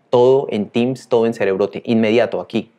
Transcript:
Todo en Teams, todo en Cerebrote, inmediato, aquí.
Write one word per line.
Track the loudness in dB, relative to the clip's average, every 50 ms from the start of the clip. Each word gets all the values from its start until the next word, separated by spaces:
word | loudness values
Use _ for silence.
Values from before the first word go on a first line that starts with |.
| _ 0
Todo | 2 4 4 4 4 2 0 -2
en | -4 -6 -6 -4
Teams, | -2 -2 -2 -2 -4 -6 -6 -2
todo | 0 0 0
en | 0 -2
Cerebrote, | -2 -2 -2 0 0 -2 -2 -4 -6 -4
inmediato, | -2 0 2 2 2 2 2 2 0 -2 -6
aquí. | -8 -6 -6 -6 -6 -8 _